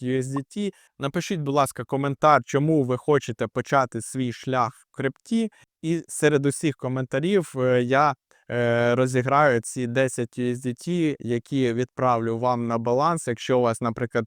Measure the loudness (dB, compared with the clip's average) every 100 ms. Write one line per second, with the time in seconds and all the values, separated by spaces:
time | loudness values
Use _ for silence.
0 | -4 -2 -2 -6 -8 -6 -6 -8 _ _
1 | -6 -4 -4 -4 -2 0 0 -2 -4 -2
2 | -2 2 4 4 2 0 2 2 0 -2
3 | 2 0 0 -6 -4 -4 0 2 2 -4
4 | -8 -6 -6 -6 -4 -2 -2 -4 _ -6
5 | -6 -6 -4 -2 -2 -6 _ _ -4 -4
6 | -4 0 2 4 2 0 -4 -4 -6 -4
7 | -4 -2 0 0 -2 -2 2 2 4 4
8 | 2 0 _ _ _ -2 2 2 2 2
9 | 2 0 2 4 4 2 -2 -6 -4 0
10 | 0 -2 -6 -4 -4 -2 -6 -6 -4 0
11 | 0 -2 -4 -4 -2 0 0 0 -4 0
12 | 2 2 0 -2 0 0 0 -2 0 2
13 | 2 0 -4 -6 0 2 2 0 -4 -4
14 | -2 -2